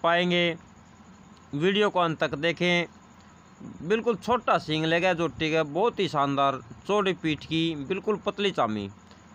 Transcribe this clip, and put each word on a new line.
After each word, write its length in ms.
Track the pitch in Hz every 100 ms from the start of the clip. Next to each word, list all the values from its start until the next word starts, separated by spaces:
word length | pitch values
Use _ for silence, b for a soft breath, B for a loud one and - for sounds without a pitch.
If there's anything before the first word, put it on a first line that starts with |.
पाएंगे, 540 | 165 170 180 175 175 160 - - - - - - - - -
Video 360 | 143 175 202 208
को 100 | 180
अंत 180 | 170 151
तक 140 | 156 143
देखें। 500 | 165 160 175 175 165 - - - - - - - - -
बिल्कुल 340 | 151 220 226 220
छोटा 400 | - 240 247 185
सींग 260 | 170 156 160
लगा 260 | 170 185
जोटी 380 | 170 165 - 160
का, 100 | 160
बहुत 360 | 151 151 233 226
ही 100 | 175
शानदार 520 | 151 139 139 139 131 - - -
चौड़ी 260 | 208 190
पीठ 300 | 175 160 147
की, 300 | - 160 165 151
बिल्कुल 320 | 131 185 214 202
पतली 320 | - 202 202
चामी, 380 | 180 117 107 98 101 - B B